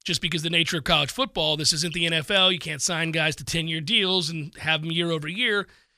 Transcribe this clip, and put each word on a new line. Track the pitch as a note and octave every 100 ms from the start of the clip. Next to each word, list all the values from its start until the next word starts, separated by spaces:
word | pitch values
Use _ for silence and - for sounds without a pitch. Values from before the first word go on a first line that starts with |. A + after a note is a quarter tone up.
Just | - E3
because | F3 E3
the | E3
nature | E3 E3 E3+
of |
college | C3+ D#3 C#3+
football, | - C4 F#3+ D#3 D3+
this | D3
isn't | D3+ E3+ E3+
the | E3+
N |
F | E3 D3
L. | G3+ F#3
You | F#3
can't | D#3+ D3
sign | - E3 E3
guys | D#3+ D#3+ D3
to |
ten-year | C3 E3 E3 D#3+
deals | D3+ A3+ F#3 F#3 D#3
and | E3 D3+ -
have | D#3 D#3
them | E3
year | E3 E3+
over | D#3+ C#3+
year. | F#3 B3 G3+ F#3 - _